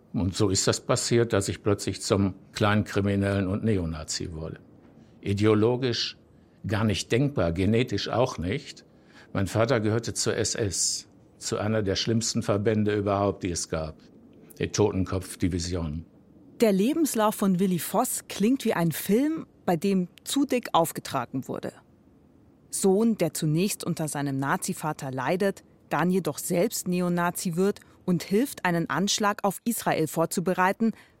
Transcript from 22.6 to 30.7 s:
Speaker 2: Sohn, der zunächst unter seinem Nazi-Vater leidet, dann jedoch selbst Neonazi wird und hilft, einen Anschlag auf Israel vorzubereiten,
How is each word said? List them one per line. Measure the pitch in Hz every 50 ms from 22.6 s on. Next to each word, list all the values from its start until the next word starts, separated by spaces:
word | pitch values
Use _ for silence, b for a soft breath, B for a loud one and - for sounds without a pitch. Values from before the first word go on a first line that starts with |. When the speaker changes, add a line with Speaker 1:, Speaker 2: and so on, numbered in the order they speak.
| _ -
Speaker 2:
Sohn, | - - - 190 185 202 226 233 214 -
der | 175 156 -
zunächst | - 170 156 151 165 190 214 - - -
unter | - 165 - 160 147
seinem | - 147 143 143 135 135
Nazi-Vater | 139 139 170 190 - - 175 - - 151 151 - 151 135
leidet, | 127 131 123 131 175 180 208 196 190 - - b b b b -
dann | - 147 160 180
jedoch | 185 190 170 156 139 -
selbst | - - 175 175 196 233 - - - 185
Neonazi | 180 180 180 175 175 175 175 175 180 - - 190 160 175
wird | 190 202 208 - B B B B B
und | B 180 156 -
hilft, | - 190 208 277 - - - -
einen | 180 170 170 165 -
Anschlag | - 151 190 202 - - 214 202 208 - -
auf | 202 - - -
Israel | 240 226 - - 180 147 - 160 151
vorzubereiten, | - 170 165 - - 202 165 180 180 - 185 190